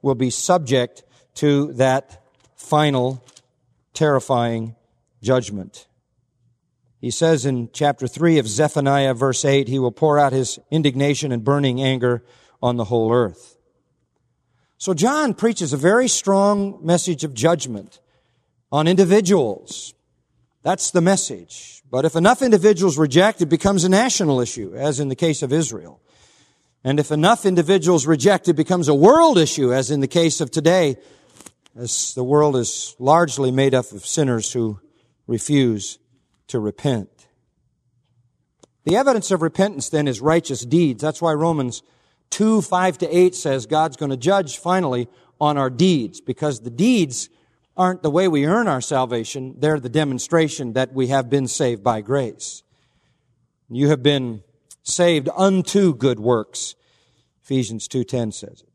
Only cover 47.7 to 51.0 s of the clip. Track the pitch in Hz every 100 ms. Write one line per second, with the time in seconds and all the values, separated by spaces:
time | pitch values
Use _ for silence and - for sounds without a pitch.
47.7 | - 185 185 156 151 190 156 147 208 220
48.7 | 135 - 135 127 120 110 143 131 120 151
49.7 | 151 123 131 151 127 - 170 156 - 127
50.7 | 113 131 131